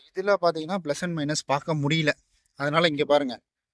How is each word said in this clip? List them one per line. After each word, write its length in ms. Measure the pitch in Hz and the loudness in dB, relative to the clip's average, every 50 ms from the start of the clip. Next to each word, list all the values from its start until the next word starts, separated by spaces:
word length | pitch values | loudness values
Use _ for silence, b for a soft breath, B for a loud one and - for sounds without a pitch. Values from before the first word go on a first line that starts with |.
| _ | _
இதுல 260 | _ _ 185 190 202 202 | _ _ 0 2 2 2
பார்த்தீங்கன்னா 420 | 180 175 170 160 160 156 160 190 196 | 4 2 0 0 0 -4 -6 -6 -4
plus 220 | 160 147 139 - | -4 -4 -4 -4
and 120 | 185 175 170 | -4 -4 -4
minus 260 | 156 143 143 151 - - | -4 -2 -2 -4 -4 -2
பார்க்க 300 | - 131 143 - 170 160 | -2 -2 -2 -2 -2 -2
முடியல. 360 | 151 139 143 160 165 156 147 - - _ _ _ _ _ _ _ - | -2 0 0 0 2 2 0 -2 -2 _ _ _ _ _ _ _ -8
அதனால 280 | 139 147 147 165 175 170 | -6 -2 2 2 2 2
இங்க 180 | 147 143 147 | 2 0 2
பாருங்க, 300 | - 143 147 143 127 117 101 _ _ _ _ _ _ | 4 4 2 2 0 -6 -10 _ _ _ _ _ _